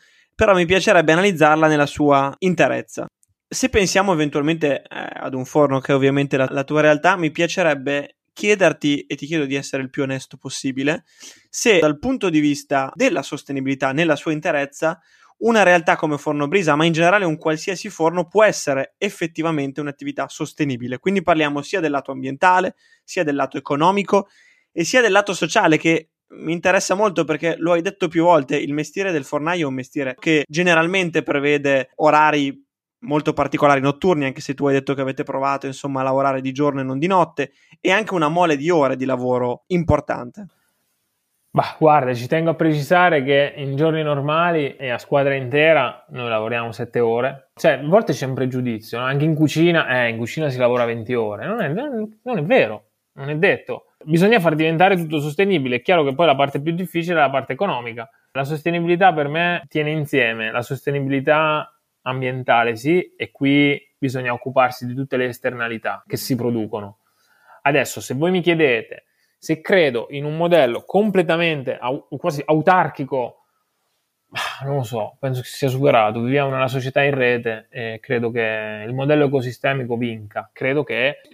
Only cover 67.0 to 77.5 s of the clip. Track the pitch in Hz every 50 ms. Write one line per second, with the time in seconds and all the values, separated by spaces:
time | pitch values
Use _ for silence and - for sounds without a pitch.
67 | _ _ _ _ _ _ _ _ _ _ - - - 139 151 139 117 - - 113
68 | - - 127 135 160 180 185 180 156 175 165 160 156 131 120 110 - - - -
69 | _ _ _ _ _ _ _ _ - - 160 156 - - 202 185 156 135 120 113
70 | - - 143 139 147 151 156 160 170 170 175 160 135 120 117 - - - - 196
71 | 220 214 185 185 165 170 160 170 170 165 156 139 123 131 - - 120 123 139 -
72 | - _ 151 127 - 175 147 143 - - 156 156 147 185 185 185 156 147 - -
73 | 139 - 143 131 120 110 - _ _ _ _ _ _ _ _ _ _ _ _ _
74 | _ _ _ _ _ _ - - - - - - 131 139 143 139 123 110 120 110
75 | 104 - - - 139 131 127 127 120 - - - 143 131 123 131 143 143 131 113
76 | 104 107 110 117 117 123 135 143 139 135 131 131 131 123 131 135 123 131 - 143
77 | 139 143 139 135 123 123 123 120 120 117